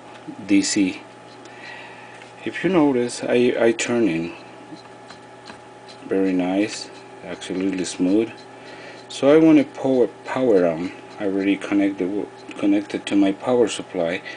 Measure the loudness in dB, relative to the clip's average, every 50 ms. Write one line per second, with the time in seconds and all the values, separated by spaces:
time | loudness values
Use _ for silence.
0 | -20 -20 -20 -18 -16 -16 -14 -10 -2 2 2 2 2 2 0 0 0 -2 -2 -6
1 | -14 -20 -20 -20 -20 -20 -20 -20 -20 -20 -20 -18 -18 -18 -16 -16 -18 -18 -18 -20
2 | -20 -20 -20 -20 -20 -20 -18 -12 -12 -10 -8 -2 -2 2 4 4 4 4 4 2
3 | 0 -2 -4 -6 -4 0 2 4 4 4 2 4 2 2 2 0 -2 -2 0 2
4 | 2 2 2 0 -4 -6 -8 -12 -18 -20 -20 -20 -20 -18 -18 -20 -20 -20 -20 -20
5 | -20 -20 -20 -20 -20 -20 -20 -20 -20 -20 -20 -20 -20 -20 -20 -20 -20 -20 -20 -14
6 | -6 -2 0 0 2 2 2 0 0 0 0 0 0 -2 -4 -10 -14 -14 -18 -20
7 | -20 -20 -20 -18 -14 -14 -14 -12 -10 -8 -6 -4 -2 -2 -2 -2 -4 -6 -4 -2
8 | 0 2 4 2 2 0 -4 -14 -20 -20 -20 -20 -20 -18 -18 -18 -18 -18 -18 -20
9 | -18 -14 -6 0 4 6 6 8 8 8 8 6 4 2 -4 -4 -2 0 2 2
10 | 2 0 -2 -8 -10 -6 -4 0 2 4 4 4 4 2 0 -2 -4 -8 -8 -12
11 | -18 -18 -12 -8 -6 -4 -2 0 0 0 0 0 -2 -2 0 0 0 0 0 -2
12 | -4 -4 -2 -4 -6 -8 -12 -16 -18 -16 -8 -2 0 2 2 2 0 -4 -8 -8
13 | -4 0 2 2 4 2 2 -2 -2 0 2 4 4 2 0 -6 -10 -8 -4 -2
14 | -2 -2 -2 -6 -8 -12 -16